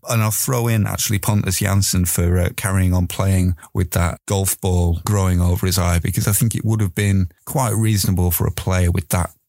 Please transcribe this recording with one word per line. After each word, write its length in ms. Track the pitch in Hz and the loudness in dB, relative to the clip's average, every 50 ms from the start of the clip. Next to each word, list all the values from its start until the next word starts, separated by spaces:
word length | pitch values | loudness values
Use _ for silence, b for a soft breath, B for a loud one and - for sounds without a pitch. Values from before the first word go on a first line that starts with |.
| - - | -6 -2
And 140 | 127 113 110 | 0 0 0
I'll 80 | 107 | 0
throw 360 | 110 - - - 135 120 117 120 | 0 -2 -2 -2 -2 0 0 0
in 200 | 117 110 101 98 | 2 0 0 0
actually 320 | 98 - - - 101 98 | -2 -4 -2 -2 -2 -2
Pontus 400 | - - 104 104 95 98 92 - | 0 0 0 0 0 0 -2 -2
Jansson 480 | 101 98 98 101 98 - - 90 90 87 | 0 0 2 2 2 2 0 0 0 0
for, 320 | - - 87 85 87 92 | 0 0 2 2 2 2
uh, 100 | 87 - - | 0 0 -2
carrying 380 | - - 95 95 95 92 92 90 | -4 -4 -2 0 2 2 2 2
on 100 | 90 87 | 2 0
playing 500 | 85 - - 95 98 95 95 90 90 87 B B B B | -2 -2 -2 0 2 2 2 2 0 -2 B B B B
with 160 | - 90 80 | -4 -4 -2
that 280 | - 90 87 85 - - _ | 0 -2 -2 -2 -2 -6 _
golf 340 | - 101 98 95 92 - - | -4 -2 -2 0 -2 -4 -2
ball 420 | - 95 90 87 87 85 85 82 - | -2 0 2 2 2 2 0 -2 -2
growing 340 | - 104 101 95 92 90 87 | -2 0 2 2 2 2 2
over 280 | 90 87 90 87 - 92 | 2 2 2 0 0 0
his 100 | 87 - | 0 0
eye, 220 | 87 87 87 85 | 2 2 0 0
because 280 | 82 87 87 - 110 - | 0 0 -2 0 0 0
I 40 | |
think 240 | 107 - - 113 - | 0 0 0 0 -2
it 100 | - - | -2 -2
would 160 | 107 113 113 | -2 0 0
have 140 | 104 95 - | -2 -2 -2
been 340 | - 104 101 98 98 92 85 - _ _ | -2 0 2 2 2 0 -2 -6 _ _
quite 280 | - - 147 131 113 104 | -6 -4 -2 -2 0 0
reasonable 580 | 104 110 110 110 101 92 - 95 90 90 90 | 0 0 2 2 2 2 0 0 2 2 0
for 160 | 85 - - - | 0 0 -2 -2
a 40 | |
player 380 | - - - - 92 92 90 87 | -4 -4 -4 -2 0 2 2 2
with 200 | 87 90 - _ | 0 0 -2 _
that 220 | - 90 87 - - _ _ | -2 -2 -2 -2 -6 _ _